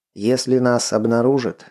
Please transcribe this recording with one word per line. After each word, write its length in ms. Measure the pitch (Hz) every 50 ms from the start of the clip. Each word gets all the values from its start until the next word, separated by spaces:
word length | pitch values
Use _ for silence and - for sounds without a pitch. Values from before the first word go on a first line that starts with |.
| _ _ _
Если 420 | 104 101 113 127 123 - 123 127 127
нас 360 | 123 123 120 117 - - -
обнаружат, 760 | 110 110 113 117 117 120 127 139 135 120 92 - _ - -